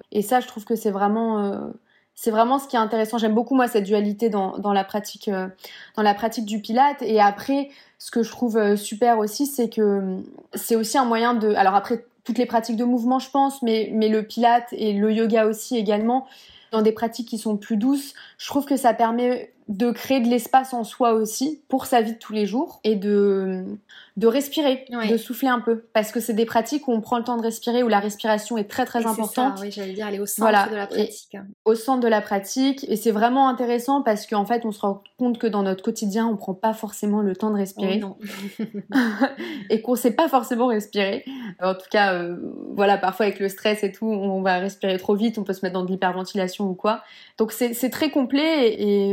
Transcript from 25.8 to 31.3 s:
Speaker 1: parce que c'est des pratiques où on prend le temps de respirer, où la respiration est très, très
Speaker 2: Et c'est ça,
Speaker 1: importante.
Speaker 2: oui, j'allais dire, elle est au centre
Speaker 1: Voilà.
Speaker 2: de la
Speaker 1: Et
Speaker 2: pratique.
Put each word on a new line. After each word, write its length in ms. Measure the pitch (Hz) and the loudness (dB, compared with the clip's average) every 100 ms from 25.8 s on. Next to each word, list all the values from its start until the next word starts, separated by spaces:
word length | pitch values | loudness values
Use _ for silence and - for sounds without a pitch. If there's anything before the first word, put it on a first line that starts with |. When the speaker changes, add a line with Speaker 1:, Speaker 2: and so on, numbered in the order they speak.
| - | 0
Speaker 1:
parce 180 | 220 208 | -2 0
que 80 | 240 | -2
c'est 140 | 214 | -2
des 100 | 214 | 0
pratiques 420 | 226 233 226 285 - | 2 0 0 -2 0
où 60 | |
on 80 | 226 | -2
prend 160 | 208 240 | 0 -4
le 80 | |
temps 140 | 233 240 | -2 -4
de 40 | |
respirer, 400 | 226 220 - 240 | -4 -4 -2 0
où 60 | 240 | 2
la 100 | 202 | 2
respiration 600 | 208 208 220 208 - 233 | 0 -2 -2 -2 -2 -4
est 100 | 202 | -4
très, 160 | - | -4
très 140 | 247 240 | -2 0
Speaker 2:
Et 40 | |
c'est 40 | 226 | -2
ça, 40 | |
Speaker 1:
importante. 480 | 214 214 - 262 190 | -2 -4 -2 -2 -2
Speaker 2:
oui, 80 | 202 | -8
j'allais 240 | 202 190 | -8 -8
dire, 120 | 190 214 | -8 -6
elle 100 | 196 | -6
est 40 | |
au 60 | 202 | -6
centre 240 | - 220 | 0 4
Speaker 1:
Voilà. 180 | 208 202 | 4 2
Speaker 2:
de 60 | 214 | -2
la 80 | |
Speaker 1:
Et 20 | 202 202 208 | -4 -4 -4
Speaker 2:
pratique. 300 | - - | -6 -18